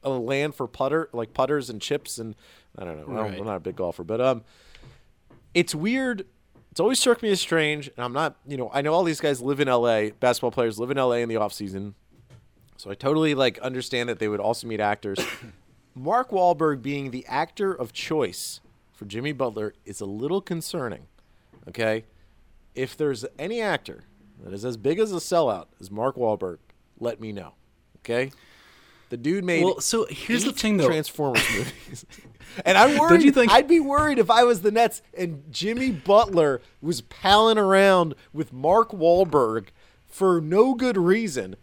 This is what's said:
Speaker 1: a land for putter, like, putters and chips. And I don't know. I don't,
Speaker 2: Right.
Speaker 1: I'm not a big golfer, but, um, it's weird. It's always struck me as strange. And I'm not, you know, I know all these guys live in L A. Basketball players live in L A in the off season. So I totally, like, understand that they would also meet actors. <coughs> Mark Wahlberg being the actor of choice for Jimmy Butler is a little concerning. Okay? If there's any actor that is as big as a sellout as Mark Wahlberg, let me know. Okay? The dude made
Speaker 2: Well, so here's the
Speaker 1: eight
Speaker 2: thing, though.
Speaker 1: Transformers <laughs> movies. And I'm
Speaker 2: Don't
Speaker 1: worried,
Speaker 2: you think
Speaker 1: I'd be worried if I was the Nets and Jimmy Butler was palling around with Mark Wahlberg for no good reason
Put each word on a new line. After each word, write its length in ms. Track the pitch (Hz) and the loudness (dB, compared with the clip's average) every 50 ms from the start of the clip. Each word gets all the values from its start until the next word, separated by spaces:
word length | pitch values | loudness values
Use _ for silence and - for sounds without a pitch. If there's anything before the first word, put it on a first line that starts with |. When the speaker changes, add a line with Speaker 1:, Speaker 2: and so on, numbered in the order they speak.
| _ | _
Speaker 1:
a 60 | 139 | -4
land 440 | 135 127 117 117 135 135 143 151 143 | -4 -4 -4 -4 -2 -2 -2 -4 -6
for 120 | - 135 113 | -8 -10 -10
putter, 420 | _ - 139 135 143 160 160 - - | _ -4 -4 -2 0 -2 -4 -4 -8
like, 200 | 120 117 - - | -8 -8 -8 -2
putters 340 | - 131 131 147 147 131 120 | -2 -2 0 0 -2 -4 -6
and 100 | 117 107 | -12 -12
chips. 360 | - - 143 147 - - - - | -8 -6 -6 -6 -6 -10 -12 -12
And 160 | 117 113 104 _ _ _ _ _ _ _ _ - | -12 -12 -14 _ _ _ _ _ _ _ _ -14
I 60 | 101 | -12
don't 120 | 87 82 76 | -12 -12 -14
know. 60 | 76 - 127 | -14 -12 -8
I 20 | 110 110 | -6 -6
don't, 80 | 104 | -6
Speaker 2:
Right. 80 | 98 90 | -8 -10
Speaker 1:
I'm 60 | 98 | -8
not 100 | 110 104 92 | -8 -8 -8
a 20 | |
big 140 | 80 95 90 | -8 -10 -8
golfer, 280 | - 95 87 82 - 90 | -6 -8 -8 -6 -10 -8
but, 160 | 82 107 117 | -8 -4 -2
um, 220 | 123 131 131 117 110 _ _ _ _ _ - - - - - _ _ _ _ _ _ _ - _ _ _ - | 0 0 -2 -2 -6 _ _ _ _ _ -20 -20 -20 -20 -20 _ _ _ _ _ _ _ -20 _ _ _ -2
it's 200 | 175 175 175 - | -2 -2 -2 -4
weird. 520 | 151 160 208 240 262 262 254 240 190 190 _ _ _ _ _ _ _ _ _ | -6 -4 -2 -2 -2 -2 -4 -4 -6 -10 _ _ _ _ _ _ _ _ _
It's 80 | - - | -6 -2
always 200 | 165 214 262 240 | 0 0 0 0
struck 240 | - 262 233 240 - | 2 0 0 0 0
me 80 | 214 | -2
as 100 | 196 175 | 0 0
strange. 460 | - - 170 165 156 151 151 151 139 139 - | 0 -2 0 0 0 0 -2 -4 -8 -14 -12
And 80 | - 123 | -8 -8
I'm 80 | 123 120 | -6 -4
not, 220 | 139 160 151 135 _ _ 135 | -4 -4 -4 -6 _ _ -12
you 100 | 143 135 | -8 -8
know, 120 | 123 107 123 | -8 -4 -4
I 80 | 139 | -4
know 120 | 139 151 156 | -2 0 0
all 100 | 170 190 | 0 0
these 160 | 170 160 139 | 0 -2 -2
guys 200 | - 151 143 123 | -2 -2 -2 -2
live 180 | 120 131 143 135 | -2 -4 -2 0
in 80 | 147 131 | 0 2
L 200 | 127 120 120 120 | 2 2 4 2
A. 240 | 113 110 107 107 | 2 2 0 -2
Basketball 400 | - _ - 123 123 - - 120 | -4 _ 0 0 0 2 -2 -6
players 260 | 110 - 120 117 107 101 | -2 -2 -2 -2 -2 -4
live 120 | 117 123 | -6 -4
in 60 | 139 139 | -2 -2
L 140 | 131 127 120 | 0 0 0
A 80 | 120 | 0
in 80 | 120 117 | -2 -2
the 80 | 113 113 | -2 -2
off 160 | 107 101 - | -4 -4 -6
season. 420 | - 104 98 92 98 98 104 101 _ _ _ _ _ _ _ - - _ _ _ _ _ _ _ _ | -8 -12 -10 -10 -10 -12 -12 -16 _ _ _ _ _ _ _ -20 -20 _ _ _ _ _ _ _ _
So 140 | - 98 | -16 -16
I 20 | 101 | -14
totally, 380 | - - 135 151 156 160 156 147 | -6 -2 -2 0 2 2 2 2
like, 240 | 131 135 123 104 - | 2 2 0 0 -2
understand 480 | - 131 127 127 123 - - 123 123 123 | -10 -8 -8 -8 -8 -6 -4 -4 -4 -4
that 100 | 117 92 | -4 -4
they 80 | 113 107 | -4 -4
would 120 | 104 101 | -4 -2
also 280 | 98 107 117 - - 117 | -2 -2 -4 -4 -6 -10
meet 120 | 110 104 | -6 -2
actors. 380 | 107 104 104 104 - 104 98 - - - - - - 113 - _ | -2 -2 -2 -2 -6 -8 -6 -6 -6 -8 -8 -14 -18 -20 -20 _
<coughs> 360 | _ _ _ _ _ _ _ | _ _ _ _ _ _ _
Mark 340 | 127 127 151 208 240 254 - | -12 -6 -2 -2 -2 -2 -2
Wahlberg 540 | - 190 180 175 175 147 160 156 147 131 113 | -2 0 2 2 2 2 0 -2 -2 -2 -6
being 260 | 135 143 143 139 135 | -8 -8 -8 -8 -8
the 160 | 120 127 - | -10 -12 -12
actor 480 | - 123 139 160 170 _ - 208 196 185 | -6 -4 -4 -4 -6 _ -6 -4 -4 -4
of 180 | - 127 113 | -6 -8 -10
choice 680 | - - - - 165 156 131 95 90 - - - - - _ _ _ _ _ _ | -10 -14 -8 -4 -2 -2 -2 -4 -4 -8 -12 -14 -14 -16 _ _ _ _ _ _
for 140 | _ _ 110 | _ _ -18
Jimmy 260 | 101 98 113 123 147 | -12 -10 -8 -8 -8
Butler 420 | 151 123 135 123 110 110 107 104 - _ _ | -6 -4 -6 -6 -4 -6 -10 -10 -10 _ _
is 140 | - 101 - | -18 -14 -12
a 60 | 104 | -12
little 360 | 98 98 107 120 147 175 196 | -12 -10 -8 -6 -4 -4 -4
concerning. 680 | 190 - 180 170 156 - - 175 135 117 95 62 - _ _ _ _ _ _ _ _ _ _ _ _ - | -4 -6 -10 -8 -8 -10 -8 -8 -8 -8 -10 -12 -16 _ _ _ _ _ _ _ _ _ _ _ _ -18
Okay? 380 | 87 - 113 110 110 110 113 _ _ _ _ _ _ _ _ _ _ _ _ _ _ | -8 -4 -2 -2 -2 -4 -6 _ _ _ _ _ _ _ _ _ _ _ _ _ _
If 200 | - 131 127 - | -8 -8 -8 -6
there's 300 | - 156 147 135 113 117 135 _ - | -4 -4 -2 -2 -4 -8 -14 _ -10
any 200 | 143 185 226 240 | -10 -8 -6 -4
actor 440 | 226 208 175 139 - - 80 - - _ _ _ _ _ _ - - | -4 -4 -4 -4 -6 -10 -18 -18 -20 _ _ _ _ _ _ -20 -18
that 100 | - 95 | -14 -14
is 100 | 98 104 | -10 -8
as 140 | 127 123 113 | -8 -8 -4
big 220 | 101 131 156 185 | -2 -2 0 0
as 120 | 220 214 | -2 -2
a 40 | 196 | -2
sellout 500 | 170 - - 180 170 160 127 104 90 80 _ _ _ | -8 -6 -2 0 2 2 2 0 -4 -8 _ _ _
as 80 | - 92 | -20 -16
Mark 260 | 101 104 117 131 131 | -8 -4 -4 -4 -4
Wahlberg, 440 | - 123 113 107 98 101 92 87 78 _ _ _ _ _ _ _ _ | -2 -2 -2 -2 -2 -4 -10 -10 -12 _ _ _ _ _ _ _ _
let 200 | - 120 117 - | -8 -8 -8 -8
me 120 | 110 110 | -12 -12
know. 220 | 104 101 87 76 _ _ _ _ _ _ _ _ _ _ | -12 -12 -14 -16 _ _ _ _ _ _ _ _ _ _
Okay? 300 | _ - 117 120 131 135 135 _ _ _ _ _ _ _ _ _ _ _ _ _ _ _ | _ -4 -2 -2 -2 -4 -8 _ _ _ _ _ _ _ _ _ _ _ _ _ _ _
The 80 | 127 123 | -12 -6
dude 260 | 117 143 175 202 185 | -2 -2 -2 -2 0
made 200 | 180 175 165 165 | 0 0 2 2
Speaker 2:
Well, 160 | 185 180 - | 2 0 0
so 240 | - - - 226 - - | -4 -2 -2 -2 -2 -4
here's 360 | - - - - 226 240 208 | -6 -14 -6 -4 -2 -2 -2
the 60 | 262 | -2
Speaker 1:
eight 60 | - - | -4 -2
Speaker 2:
thing, 180 | - 220 214 196 | -2 0 0 2
though. 80 | 156 127 | 2 2
Speaker 1:
Transformers 560 | 123 156 147 - - - 151 139 123 113 - - | 2 0 -4 -6 -6 -4 -4 0 0 0 -2 -2
<laughs> 60 | - 95 | -4 -4
movies. 480 | 123 127 - - - - - 127 - _ - - - - - _ - - - - - | -6 -8 -10 -16 -20 -18 -18 -18 -20 _ -20 -20 -20 -20 -20 _ -20 -20 -16 -6 0
And 140 | - 190 190 | 4 6 8
I'm 140 | 220 269 | 8 6
Speaker 2:
Don't 80 | 294 233 | 6 4
Speaker 1:
worried, 240 | 302 330 339 349 311 | 6 8 8 8 8
Speaker 2:
you 80 | 285 | 8
think 200 | 277 277 240 233 | 8 8 6 8
Speaker 1:
I'd 160 | 202 254 294 277 | 8 6 8 6
be 120 | 339 339 | 4 4
worried 400 | 294 269 277 294 302 302 285 247 | 4 2 0 2 2 2 4 2
if 100 | 214 170 | 4 8
I 140 | 233 226 247 | 8 8 8
was 180 | 240 240 190 | 8 6 2
the 100 | 170 208 | 2 0
Nets 300 | 208 220 233 220 - - _ _ - - | 2 4 2 2 2 -4 _ _ -8 -6
and 260 | 185 175 160 139 143 156 | -6 -6 -6 -10 -14 -14
Jimmy 400 | 131 - 170 202 226 240 262 262 | -10 -6 -4 -4 -2 -2 -2 -2
Butler 720 | 220 151 - - 196 214 240 208 196 170 156 147 135 120 - - _ _ | -4 -4 2 6 6 6 6 6 4 2 4 4 2 -2 -4 -12 _ _
was 200 | - 151 175 120 | -6 -6 -6 -6
palling 560 | 110 - - - - 190 196 208 220 226 226 214 | -8 -14 -20 -4 4 6 6 6 6 6 4 4
around 560 | 208 190 196 190 196 196 190 185 175 160 139 - - _ - | 4 4 6 6 6 6 6 4 4 0 -2 -10 -16 _ -8
with 200 | 147 160 - - | -8 -8 -8 -8
Mark 380 | 127 131 156 185 220 226 220 | -4 0 2 4 4 4 2
Wahlberg 760 | - 190 160 170 170 180 190 170 143 147 127 110 110 113 104 - _ _ - - _ _ _ | -2 0 4 4 6 6 4 4 4 2 4 4 0 -4 -6 -8 _ _ -20 -20 _ _ _
for 340 | _ - - 196 190 180 170 | _ -6 0 2 2 2 2
no 340 | 160 151 170 196 233 262 269 | 0 0 4 4 4 4 4
good 220 | 233 254 254 240 185 | 0 0 0 0 2
reason 580 | 170 170 190 220 226 208 143 127 98 92 92 - | 2 2 2 2 2 -4 -4 -6 -8 -8 -12 -18